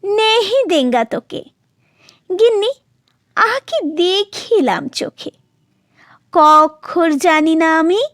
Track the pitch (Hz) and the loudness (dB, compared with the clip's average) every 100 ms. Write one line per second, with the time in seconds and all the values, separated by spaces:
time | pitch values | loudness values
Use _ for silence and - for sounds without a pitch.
0 | 392 415 440 453 392 494 453 320 254 240 | -2 0 2 0 0 -2 0 0 0 -2
1 | 226 - - - - _ _ _ _ _ | -2 -6 -10 -16 -16 _ _ _ _ _
2 | _ _ _ 370 453 427 427 554 _ _ | _ _ _ 0 2 2 -2 -6 _ _
3 | _ _ _ - 440 523 - 659 330 311 | _ _ _ -4 -2 -2 -6 -6 -6 -2
4 | 349 381 415 - - 440 262 175 - - | -2 -2 -4 -10 -2 0 0 -2 -6 -10
5 | - _ - _ _ _ _ _ _ _ | -10 _ -18 _ _ _ _ _ _ _
6 | _ - _ 349 302 302 311 311 - - | _ -20 _ 2 6 6 4 -2 -8 -2
7 | 330 294 359 311 311 320 320 320 320 392 | 0 0 0 2 2 2 2 0 0 0
8 | 587 | -2